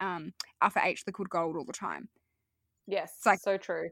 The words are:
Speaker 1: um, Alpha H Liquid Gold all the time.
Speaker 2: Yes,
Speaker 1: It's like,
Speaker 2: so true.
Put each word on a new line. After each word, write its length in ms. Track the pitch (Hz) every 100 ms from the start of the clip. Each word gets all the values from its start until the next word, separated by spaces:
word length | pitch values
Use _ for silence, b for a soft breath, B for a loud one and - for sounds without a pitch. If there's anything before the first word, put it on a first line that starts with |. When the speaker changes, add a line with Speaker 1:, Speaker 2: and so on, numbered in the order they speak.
Speaker 1:
um, 340 | 190 170 160 - B -
Alpha 200 | 196 -
H 220 | - - -
Liquid 240 | 180 190
Gold 260 | 175 165 160
all 80 |
the 80 | 127
time. 360 | - 190 73 - _ _ _ _ _ _ _ -
Speaker 2:
Yes, 280 | 190 - -
Speaker 1:
It's 80 | 226
like, 140 | 196
Speaker 2:
so 160 | 202 190
true. 340 | - 170 165